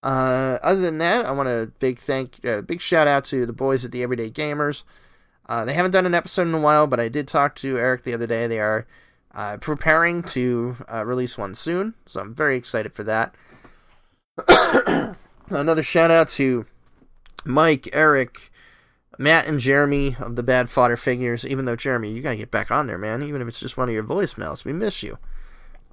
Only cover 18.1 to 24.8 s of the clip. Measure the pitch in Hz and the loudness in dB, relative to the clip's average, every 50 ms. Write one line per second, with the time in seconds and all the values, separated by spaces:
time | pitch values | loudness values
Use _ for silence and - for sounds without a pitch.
18.1 | 147 135 127 117 _ - - - _ _ - - - _ _ _ _ _ _ _ | 4 4 2 -2 _ -20 -20 -20 _ _ -20 -20 -20 _ _ _ _ _ _ _
19.1 | - - 135 147 160 165 - - 156 143 117 131 139 143 147 143 143 143 139 135 | -12 -2 2 4 4 4 4 2 -2 -2 2 2 4 4 4 4 2 2 0 0
20.1 | 123 120 117 120 117 123 120 127 127 127 123 120 - - 123 120 117 117 - 131 | -2 -4 -8 -6 -6 -4 0 2 2 2 2 2 2 4 4 4 4 0 0 -2
21.1 | 127 123 127 120 117 113 - 135 139 131 135 127 120 117 - 139 127 120 110 104 | -2 0 -2 -2 -4 -4 -4 -6 -6 -4 -2 -4 -4 -4 -2 -2 -2 -2 -2 -4
22.1 | 110 117 139 151 120 107 107 - - 107 101 - 110 139 151 123 104 90 101 107 | -8 -6 -6 -6 -6 -6 -6 -4 -4 -4 -2 0 -2 -2 -2 -2 -6 -6 -6 -4
23.1 | 110 123 147 143 147 139 123 117 - - - 127 - - 127 123 113 110 107 113 | -4 -4 -6 -6 -6 -6 -8 -8 -10 -10 -12 -10 -4 -4 -2 -2 -2 -4 -4 -2
24.1 | 143 185 202 - - - 95 80 73 - - - 143 170 | -2 -2 -2 -2 -4 -8 -8 -8 -8 -8 -8 -8 -6 -4